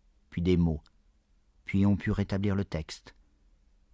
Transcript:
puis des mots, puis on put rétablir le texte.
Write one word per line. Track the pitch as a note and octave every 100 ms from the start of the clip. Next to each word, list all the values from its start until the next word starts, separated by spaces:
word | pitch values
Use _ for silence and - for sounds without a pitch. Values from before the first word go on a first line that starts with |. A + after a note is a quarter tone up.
| _ _ _
puis | -
des | F2 F2+
mots, | E2 D#2 - _ _ _ _ _ _ _ -
puis | G2 G2+
on | G2
put | -
rétablir | G2+ G2+ G2+ G2+ G2
le |
texte. | G2 D#2+ D#2 - - - _ _ _ _ _ _ _